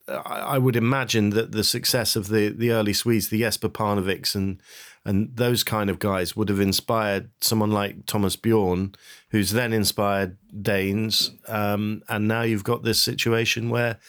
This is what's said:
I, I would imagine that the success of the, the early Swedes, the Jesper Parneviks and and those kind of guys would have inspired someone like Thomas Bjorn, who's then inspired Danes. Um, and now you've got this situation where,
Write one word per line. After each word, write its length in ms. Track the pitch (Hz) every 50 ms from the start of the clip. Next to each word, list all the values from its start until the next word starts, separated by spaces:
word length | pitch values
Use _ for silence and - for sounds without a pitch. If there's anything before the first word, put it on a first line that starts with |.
| _ -
I, 40 | - 69 - - - 104 - - 139
I 40 | 135
would 180 | 127 131 110
imagine 540 | 117 113 117 135 139 127 104 - 113 104 104
that 220 | 101 107 113 - 104
the 100 | 107 101
success 520 | - - 120 - - - 127 110 - -
of 120 | 113 98 95
the, 200 | 107 110 104 104
the 220 | - - 113 120
early 220 | 117 113 107 104 101
Swedes, 360 | - - 120 117 110 95 -
the 120 | - 110
Jesper 280 | 117 113 104 - - 107
Parneviks 640 | - - 110 104 104 101 92 95 95 - - - -
and 260 | 101 95 98 92 - _ - - - - - - _ -
and 300 | - 104 95 113 - 127
those 280 | 117 123 120 123 117 -
kind 240 | - - 107 104 101
of 100 | 92 95
guys 380 | - 104 98 92 90 87 -
would 140 | 104 107 98
have 100 | 101 98
inspired 680 | 101 98 95 - - - 117 113 107 104 98 98 - - - -
someone 300 | - - 113 110 107 107
like 340 | 107 104 101 101 - - -
Thomas 320 | - - 110 101 95 -
Bjorn, 580 | - - 113 113 110 101 92 90 90 95 98 - - - - - - - _
who's 200 | - 110 98 87 101
then 200 | 117 123 113 113
inspired 640 | 110 101 95 - - 104 101 101 98 98 92 92 - _ - - 107 98
Danes. 680 | 113 104 98 95 98 98 107 110 110 101 - - - - - - -
Um, 540 | 110 107 104 101 101 104 107 107 107 - - -
and 200 | 117 107 107 107
now 140 | 110 117 117
you've 220 | 117 113 104 101
got 180 | - 120 - -
this 180 | 117 110 -
situation 680 | - - - - - 117 117 113 113 107 - 117 110 117
where, 280 | 117 120 120 117 113 - -